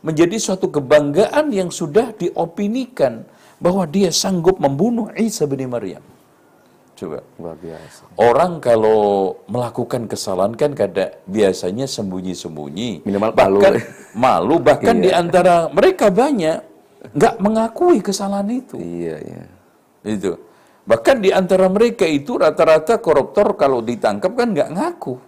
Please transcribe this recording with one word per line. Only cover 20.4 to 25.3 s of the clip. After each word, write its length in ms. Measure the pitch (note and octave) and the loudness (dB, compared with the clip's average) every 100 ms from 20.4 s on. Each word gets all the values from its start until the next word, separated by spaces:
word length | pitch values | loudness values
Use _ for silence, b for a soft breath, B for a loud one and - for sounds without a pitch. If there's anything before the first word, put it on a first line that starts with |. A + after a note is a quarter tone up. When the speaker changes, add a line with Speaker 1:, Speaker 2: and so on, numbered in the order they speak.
| - b b b | -12 b b b
Speaker 1:
Bahkan 340 | - - - C4+ | -2 0 2 2
di 100 | F#3+ | 2
antara 360 | G3 F#3 F#3 F#3 | 2 2 2 4
mereka 400 | G3 A#3 G#3+ E3+ | 4 2 2 0
itu 280 | D3 C#3 | 0 -2
rata-rata 640 | - D#3+ D3+ D#3+ D#3+ D#3+ A#3 | 0 0 4 4 4 4 0
koruptor 560 | - D3 C#3 - G#3 | 2 2 2 0 0
kalau 280 | - C#3+ C3 | 2 2 2
ditangkap 500 | A2+ A#2 A2+ G#2 F#3 | -2 -2 -2 0 -4
kan 180 | B3 A#3+ | -2 -2
nggak 200 | E3+ C3 | 0 -2
ngaku. 440 | F#3+ D#4+ F4 - B2+ _ | -2 -4 -6 -10 -10 _